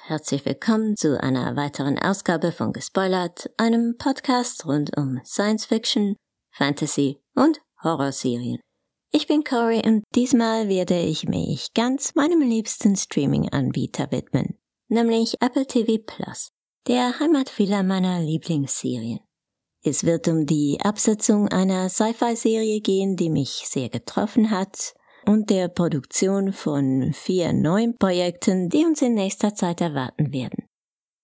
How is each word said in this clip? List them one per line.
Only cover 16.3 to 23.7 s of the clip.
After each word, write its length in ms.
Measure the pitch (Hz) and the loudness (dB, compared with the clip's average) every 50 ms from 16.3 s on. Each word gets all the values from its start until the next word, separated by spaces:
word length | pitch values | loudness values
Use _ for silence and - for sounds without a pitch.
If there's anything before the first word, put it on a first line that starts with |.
| - - - - - _ _ _ _ _ _ | -10 -12 -14 -14 -16 _ _ _ _ _ _
der 340 | - 247 247 247 247 247 - | -2 0 2 0 0 0 0
Heimat 300 | 294 320 330 277 262 - | 2 2 2 2 2 0
vieler 320 | - - 208 185 202 202 190 | -2 0 0 2 2 2 2
meiner 380 | 185 190 185 185 185 180 175 | 2 2 2 2 0 0 0
Lieblingsserien. 1000 | 165 151 160 156 - - 165 147 139 - - - - 127 123 120 113 117 113 - - _ _ _ _ _ _ _ _ _ _ _ - | 0 -2 -2 -2 -2 -2 -2 -2 -2 -2 -4 -6 -4 -4 -4 -4 -4 -6 -6 -8 -10 _ _ _ _ _ _ _ _ _ _ _ -4
Es 220 | 151 135 - - | -2 -2 0 0
wird 240 | 165 165 165 - 170 | 0 0 0 0 0
um 180 | 160 160 156 | 2 2 2
die 340 | 139 165 147 147 143 143 - - | 2 2 2 2 0 0 0 0
Absetzung 680 | 202 214 - - 226 214 214 - - 214 208 208 - | -2 -2 0 2 0 2 2 2 2 4 4 2 2
einer 420 | - 185 190 190 190 185 185 190 | 2 2 2 2 2 0 0 -2
Sci-Fi-Serie 920 | - - 214 220 240 - 247 240 233 233 - 226 220 226 220 220 214 214 | 0 0 0 0 0 0 0 -2 0 0 0 0 2 2 2 0 0 0
gehen, 360 | 208 - 190 190 196 196 190 | 0 2 2 2 2 0 0
die 120 | 170 175 165 | 0 0 0
mich 360 | 156 147 135 - - - - | 2 0 0 -2 -4 -8 -10
sehr 240 | - | -6